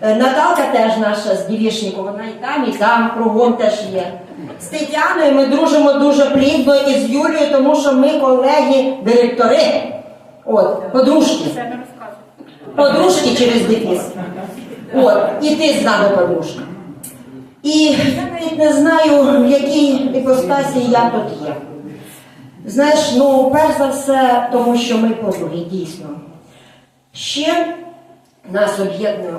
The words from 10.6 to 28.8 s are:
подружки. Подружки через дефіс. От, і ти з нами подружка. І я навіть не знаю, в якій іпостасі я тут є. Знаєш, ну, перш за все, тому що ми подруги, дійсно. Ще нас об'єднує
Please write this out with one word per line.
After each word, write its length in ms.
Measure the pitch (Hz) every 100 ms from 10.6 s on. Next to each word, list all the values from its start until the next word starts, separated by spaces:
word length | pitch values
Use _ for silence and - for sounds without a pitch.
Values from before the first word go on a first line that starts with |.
| 180 - 190
подружки. 540 | 254 269 311 - 320 - 240 233 247 - - 220 - - _ - - - -
Подружки 600 | 285 285 370 - 254 233
через 260 | 240 226
дефіс. 400 | - 220 185 180 - 190 180 - - - - - - 269
От, 220 | 247 - - -
і 140 | 302 311
ти 240 | 311 -
з 60 | 226
нами 240 | 208 202 190
подружка. 440 | 175 165 - - - 190 - - - - - - - _
І 80 | 285 311
я 140 | 302 202 269 254 -
навіть 240 | 339 330 311
не 160 | 302
знаю, 720 | 277 320 320 311 285 262 240
в 80 | 240
якій 400 | 277 285 302 277 262
іпостасі 840 | 262 254 262 254 - 285 269 262 240
я 200 | 240 240
тут 380 | 220 - - 151
є. 80 | - - 147 - - - - - - - - 214
Знаєш, 480 | 240 294 302 302 247
ну, 340 | 277 262 262
перш 240 | 294 311 -
за 100 | 269
все, 600 | 262 277 262 247 240 -
тому 260 | 247 240 240
що 200 | 240 220
ми 120 | 226
подруги, 480 | 220 202 165 160 170 170
дійсно. 340 | 185 160 - 151 147 - - _ - _ _ _ _ _
Ще 640 | - - 269 311 339 330 339 - - - - _ _ 190
нас 280 | 190 202
об'єднує 540 | 196